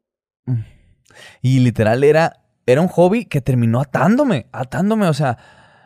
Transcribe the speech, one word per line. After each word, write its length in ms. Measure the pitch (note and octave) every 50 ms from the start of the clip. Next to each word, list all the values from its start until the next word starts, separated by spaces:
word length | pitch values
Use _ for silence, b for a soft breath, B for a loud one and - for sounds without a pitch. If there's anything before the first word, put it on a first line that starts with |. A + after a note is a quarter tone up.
| _ _ _ _ _ _ _ _ - B2 B2+ A2+ G#2+ - - _ _ _ _ _ _ _ B B B B B B
y 180 | - B2+ C3 C3
literal 440 | B2+ B2 G#2+ - A2 G#2+ A2+ B2+ C#3+
era, 380 | D3 D3+ D#3 E3 D3+ - _ _ _ _ _ -
era 160 | - - D3+
un 60 | F3
hobby 380 | F3 - - F3 F3+ G3+ B3 G3+
que 160 | - - C#3
terminó 400 | - - C3 B2 A#2 A2+ A2+ B2
atándome, 680 | D3 - - - C3 F3 A3+ C4+ D4+ C4 F#3+ C3 - _
atándome, 560 | - - C3 - - D#3 F#3 G#3 A3+ A3 G3+
o 60 | E3+ D3
sea, 240 | B2+ D3+ C3 A#2 b b b b b b b b b b